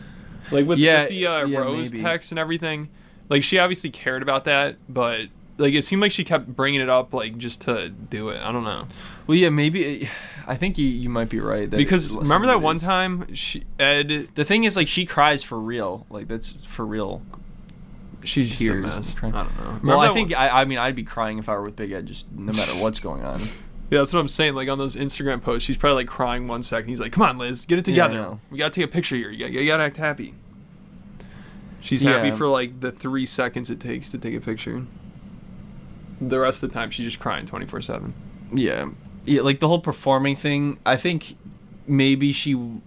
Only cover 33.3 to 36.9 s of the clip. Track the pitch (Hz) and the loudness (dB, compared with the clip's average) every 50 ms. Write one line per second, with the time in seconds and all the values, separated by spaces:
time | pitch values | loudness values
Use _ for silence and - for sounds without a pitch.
33.3 | - - 127 120 - 123 123 - 117 - - 120 123 127 - - - 117 - 117 | 0 0 -2 0 -2 -4 -6 -6 -8 -8 -6 -8 -8 -8 -8 -10 -10 -8 -6 -6
34.3 | 117 113 - 117 113 110 - 120 113 123 127 - - - - - - - - - | -6 -6 -6 -6 -6 -6 -6 -8 -6 -8 -8 -10 -14 -18 -18 -18 -18 -18 -18 -18
35.3 | - - - - - - - - - - - - - - - - - - 131 123 | -18 -18 -18 -16 -16 -16 -16 -16 -16 -16 -16 -16 -16 -16 -16 -14 -10 -6 -2 0
36.3 | 131 131 131 131 127 - 139 127 - 117 113 107 | 2 2 2 2 2 0 -4 -4 -4 -4 -6 -4